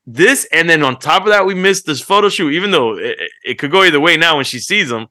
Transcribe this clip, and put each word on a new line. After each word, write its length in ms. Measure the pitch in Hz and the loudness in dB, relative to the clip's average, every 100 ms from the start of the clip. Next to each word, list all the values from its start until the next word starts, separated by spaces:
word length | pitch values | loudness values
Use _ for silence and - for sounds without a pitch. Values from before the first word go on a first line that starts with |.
| - | -8
this, 420 | 117 208 269 - | 0 2 2 0
and 160 | 165 170 | 0 2
then 140 | 160 | 2
on 160 | 139 123 | 0 -2
top 240 | 143 180 | -2 0
of 60 | 208 | 2
that, 160 | 208 190 | 2 2
we 100 | 185 | 0
missed 300 | 190 190 - | 0 0 -4
this 140 | 135 | -6
photo 280 | - 202 202 | 0 0 0
shoot, 240 | - 151 | 0 -4
even 180 | 160 202 | -2 0
though 260 | 170 117 95 | 0 0 -2
it, 220 | 117 - | -6 -8
it, 120 | 82 - | -10 -10
it 140 | - 127 | -12 -8
could 140 | 143 | 0
go 120 | 185 | 2
either 160 | 185 143 | 4 4
way 160 | 165 160 | 2 2
now 180 | 170 151 | 2 0
when 100 | 131 | -2
she 140 | 123 | -6
sees 320 | - 202 151 | -4 -2 -2
him. 160 | 113 113 | -6 -10